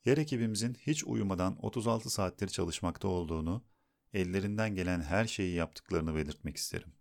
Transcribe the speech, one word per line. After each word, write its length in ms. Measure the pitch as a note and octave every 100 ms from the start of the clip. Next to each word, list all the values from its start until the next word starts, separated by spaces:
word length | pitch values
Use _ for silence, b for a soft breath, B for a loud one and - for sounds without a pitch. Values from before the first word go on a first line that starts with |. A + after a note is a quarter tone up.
Yer 140 | - C#3+
ekibimizin 560 | D3+ B2 A2+ G#2 A#2
hiç 300 | B2 - D3+
uyumadan 600 | - A#2 G2 F#2 F#2 -
otuz 220 | G#2+ A#2+ A2
altı 240 | A2+ -
saattir 380 | - F#2 - G2+
çalışmakta 600 | - F2 D#2+ F2 - G2
olduğunu, 560 | F2+ E2 D#2+ D#2+ G#2 - _ _ _ _
ellerinden 640 | G2+ F2+ F#2+ G2+ G#2 A2
gelen 260 | F#2+ F2+ F2
her 240 | D2+ F#2
şeyi 300 | A2+ - F#2
yaptıklarını 600 | F2 E2 - - E2+ D#2+
belirtmek 420 | D#2 D2+ D2+ D2+ C#2
isterim. 360 | - - - -